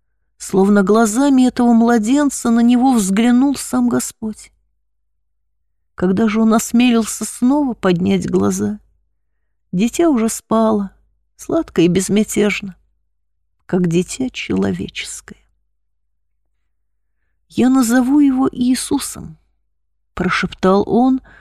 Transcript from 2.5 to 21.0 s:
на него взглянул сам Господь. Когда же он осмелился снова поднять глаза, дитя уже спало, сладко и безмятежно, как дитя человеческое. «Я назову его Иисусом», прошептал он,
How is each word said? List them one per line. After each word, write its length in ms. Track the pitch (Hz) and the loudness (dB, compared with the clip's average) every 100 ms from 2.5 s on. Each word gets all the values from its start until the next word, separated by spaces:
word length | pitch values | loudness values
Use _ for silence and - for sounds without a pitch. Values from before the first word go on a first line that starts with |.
на 100 | 233 | 2
него 320 | 233 247 262 | 2 2 2
взглянул 640 | 240 190 196 233 247 285 269 | 0 0 0 2 2 2 -2
сам 320 | - 254 247 | -4 -2 0
Господь. 640 | 247 - - 220 214 - _ _ _ _ _ _ _ _ _ _ _ _ _ _ | -2 -4 -10 -12 -12 -18 _ _ _ _ _ _ _ _ _ _ _ _ _ _
Когда 340 | - 180 190 226 | -6 -2 0 0
же 140 | 214 | 0
он 100 | 226 | 2
осмелился 720 | 220 - 233 247 226 214 - | 0 0 2 2 2 -2 -8
снова 480 | 214 - 247 294 277 | -10 -2 0 0 -2
поднять 560 | 226 190 175 190 190 - | -2 -2 0 0 -2 0
глаза, 520 | 180 202 185 208 208 _ _ _ _ _ _ _ _ _ | -2 -2 -2 -4 -6 _ _ _ _ _ _ _ _ _
дитя 380 | 175 233 - 339 | -4 -2 0 0
уже 180 | 254 226 | 2 -2
спало, 600 | - - 220 220 214 196 _ _ _ _ _ | -4 -4 0 2 0 -4 _ _ _ _ _
сладко 440 | - 330 320 - | -4 -4 -2 0
и 80 | 175 | 2
безмятежно, 880 | 180 185 196 214 - 208 185 202 175 _ _ _ _ _ _ _ _ | 2 0 0 0 0 -2 -2 -8 -18 _ _ _ _ _ _ _ _
как 240 | - 185 175 | -6 -2 0
дитя 400 | 170 180 - 262 | -2 -4 -6 -8
человеческое. 1120 | - - 190 190 175 190 - - - - - _ _ _ _ _ _ _ _ _ _ _ _ _ _ _ _ _ _ _ _ _ | -8 -6 -4 -2 -4 -8 -12 -14 -16 -18 -20 _ _ _ _ _ _ _ _ _ _ _ _ _ _ _ _ _ _ _ _ _
«Я 220 | - 240 | 0 2
назову 500 | 262 226 247 247 294 | 2 2 2 2 2
его 260 | 285 262 269 | 2 2 -2
Иисусом», 840 | - 247 254 - 285 - - - 156 _ _ _ _ _ _ _ | -2 -2 -2 -2 -6 -6 -12 -16 -18 _ _ _ _ _ _ _
прошептал 720 | - 180 - 185 - 185 196 - | -6 -4 -4 -6 -2 0 2 2
он, 360 | 214 | 0